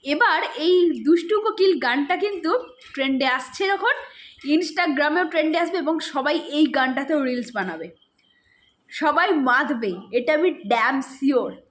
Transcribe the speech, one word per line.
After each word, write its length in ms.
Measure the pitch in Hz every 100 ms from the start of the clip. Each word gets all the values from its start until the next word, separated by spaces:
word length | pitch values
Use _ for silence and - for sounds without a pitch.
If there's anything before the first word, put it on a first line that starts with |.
এবার 380 | 277 311 453 320 392 -
এই 460 | 330 359 349 254
দুষ্টু 360 | 240 339 - 427
কোকিল 380 | 440 427 381 339
গানটা 380 | 254 262 285 370
কিন্তু 340 | 415 381 320 494 - - -
ট্রেন্ডে 320 | 277 269 269 262
আসছে, 420 | 254 254 - 392
যখন 260 | 392 427 554 - - - - 269 311
Instagram-এও 680 | 339 - 349 277 294 330
ট্রেন্ডে 340 | 370 339 311 320
আসবে 200 | 339 359
এবং 200 | 294 320
সবাই 360 | - 285 262 339
এই 280 | - 294 302
গানটাতেও 580 | 262 262 247 - 302
রিলস 260 | 262 247 233
বানাবে, 320 | 208 185 160 170 - _ _ _ _ _ _ _ _ _
সবাই 380 | - 302 285 370
মাতবে, 600 | 320 262 247 277 247 214 180 -
এটা 220 | 240 240
আমি 160 | 302 349
ড্যাম 500 | 294 202 233 226 277
শিওর। 500 | 262 - 277 254 202 185 _